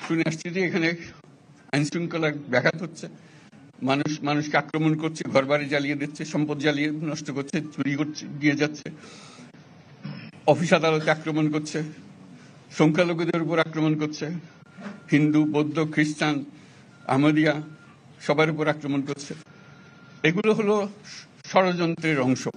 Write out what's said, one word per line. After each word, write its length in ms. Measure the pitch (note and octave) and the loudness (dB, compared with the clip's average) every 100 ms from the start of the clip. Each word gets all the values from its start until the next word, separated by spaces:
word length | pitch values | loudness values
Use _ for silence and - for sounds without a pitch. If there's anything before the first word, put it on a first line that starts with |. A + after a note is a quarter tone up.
| - | -4
শুনে 160 | E3 D#3+ | 0 0
আসছি 240 | D#3+ F3 | -2 -6
যে 160 | F3 F3+ | -2 -2
এখানে 280 | F#3+ E3 E3+ - - - - - - - | 0 0 -2 -8 -20 -20 -20 -20 -20 -4
আইনশৃঙ্খলা 600 | C#3 C#3 F#3+ G3 E3 D#3 C#3+ C#3 | -2 0 -2 -4 -2 -2 -2 0
ব্যাঘাত 340 | B2 D#3+ E3 | 2 2 0
হচ্ছে, 260 | E3+ - E3+ - - - - - - - | -6 -10 -16 -16 -20 -20 -20 -20 -20 -6
মানুষ 400 | B2+ C#3 C#3+ - | -2 0 -2 -4
মানুষকে 340 | C#3+ D3 D3+ D3+ | -2 -2 0 0
আক্রমণ 400 | D3 D#3 D#3 D#3 | 0 0 2 2
করছে, 280 | D#3+ D#3+ | -2 -6
ঘরবাড়ি 420 | - C3+ C3+ D3 C#3+ | 0 2 4 2 2
জ্বালিয়ে 280 | C#3+ C#3 | 0 0
দিচ্ছে, 300 | D3 D3 - | -2 -6 -8
সম্পদ 340 | D#3 C#3+ D3 D3 | -4 -2 -2 0
জ্বালিয়ে 320 | D3+ C#3+ D3+ | 0 2 -2
নষ্ট 400 | D3+ D#3+ D3 - | -2 -6 -6 -6
করছে, 300 | C3+ C#3 E3 | -6 -4 -4
চুরি 340 | D3+ - C#3 | -6 -4 -2
করছে, 320 | C#3 D3+ - - C#3+ | -2 -2 -4 -12 -2
দিয়ে 160 | D3 C3+ | 0 2
যাচ্ছে, 340 | D3+ - - - - - - - - - - - - - - - - - - | 0 -2 -12 -14 -18 -20 -20 -20 -20 -20 -20 -20 -20 -16 -14 -12 -14 -2 2
অফিস 260 | C#3 E3+ | 2 4
আদালতে 380 | F3+ D#3+ D#3 D#3 | 4 4 2 2
আক্রমণ 400 | D#3 D#3+ D#3 D#3 | 0 0 0 0
করছে, 320 | D3+ D3+ D#3+ D#3 - - - - - - - - | 0 -4 -6 -6 -10 -20 -20 -20 -20 -20 -20 -12
সংখ্যালঘুদের 720 | - D#3 D#3 F3 E3 E3+ E3+ | 4 4 6 2 0 0 0
উপর 160 | D#3 E3 | 0 2
আক্রমণ 400 | D#3+ D#3+ D#3 D3+ | 0 2 2 2
করছে, 320 | D3+ - D3+ E3+ - - - - - - - | -2 -4 -8 -8 -12 -20 -20 -18 -16 -16 2
হিন্দু, 320 | D3 D3+ D3+ | 4 6 4
বৌদ্ধ, 420 | D#3 D3 D3+ C#3+ D#3 | 4 2 0 0 -2
খ্রিস্টান, 520 | D#3 D3+ D3+ D#3 C#3+ C3 - - - - - - | 0 -2 0 -2 -2 -6 -14 -20 -20 -20 -14 -2
আহমদিয়া, 560 | C3+ D3+ D3+ D#3 D3 D#3 - - - - - | 2 4 4 4 2 -6 -16 -20 -20 -20 -8
সবার 300 | - D3 D#3 | 0 2 2
উপর 180 | D#3 D#3 | 2 0
আক্রমণ 340 | D3+ C#3+ C#3 | -2 -2 -2
করছে। 320 | C#3 C#3+ - - - - - - - - - - | -2 -8 -10 -14 -16 -20 -20 -20 -20 -20 -20 -2
এগুলো 320 | D#3 F3 G#3+ | 0 2 2
হলো 340 | G#3+ G#3 G#3+ G3 - - - - - - | 2 2 0 0 -8 -18 -20 -20 -20 0
ষড়যন্ত্রের 680 | F#3 F#3 F3 E3+ D#3+ D#3+ D3 | 2 4 2 0 0 0 2
অংশ, 280 | B2+ B2+ B2 | 2 0 -2